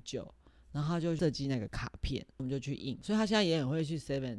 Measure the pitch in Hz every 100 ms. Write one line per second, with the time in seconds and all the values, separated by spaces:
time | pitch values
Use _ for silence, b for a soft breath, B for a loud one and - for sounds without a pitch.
0 | - 123 - - - - - 147 151 170
1 | 165 160 165 131 139 131 101 - 110 -
2 | - 135 - - 131 139 139 139 120 -
3 | - 214 214 214 185 160 127 156 151 160
4 | - 139 131